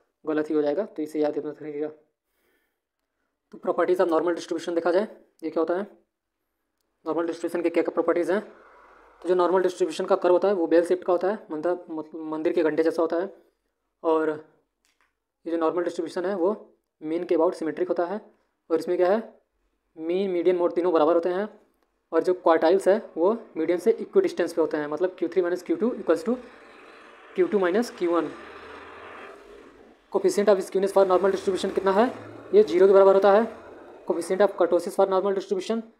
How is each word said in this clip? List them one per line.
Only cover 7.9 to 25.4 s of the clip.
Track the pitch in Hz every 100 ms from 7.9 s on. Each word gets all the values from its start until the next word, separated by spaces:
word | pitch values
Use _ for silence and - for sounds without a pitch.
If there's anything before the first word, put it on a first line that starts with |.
properties | - 165 165 160
हैं। | 185 - - - - - - _ _
तो | 165
जो |
normal | 185 175 190
distribution | 180 - 175 156
का | 185 -
curve | 175
होता | 175 190
है |
वो | 202 165
bell | 160
shift | 170 180
का | -
होता | 175 185
है, | 208 -
मतलब, | 156 165 175 175
मतलब | 160 156 165 156
मंदिर | 156 160
के | 175
घंटे | 156 151
जैसा | 160 160
होता | 165 165
है। | 196 - _ _ _ _ _ _
और | 170 160 156 151 - _ _ _ _ _ _ _ _ _ 170
ये |
जो | 165
नॉर्मल | 160 165
distribution | 175 175 160 185
है | 180 202
वो | 175 220 - _ _ _
mean | 156 165
के | 175 170
about | 170
symmetric | 180 160 147 180
होता | 175 175
है, | 208 - _ _ _ -
और | 160
इसमें | 160 180
क्या | 180
है, | 214 220 - _ _ _ _ _ 165
mean, | 160 185 196
median, | 175 170 180
मोड | 170
तीनों | 170 175
बराबर | 160 151
होते | 170 180
हैं, | 180 208 - _ _ _ _ _
और | -
जो | 202
क्वार्टाइल्स | 180 175 165 160 190 185
है | 208 - -
वो | 175 233 - 160
median | 165 175
से | 226
इक्विडिस्टेंस | 226 196 196 185 170 170
पे | 170
होते | 151 156
हैं, | 147
मतलब | 151 185 185
क्यू | 170
थ्री | 185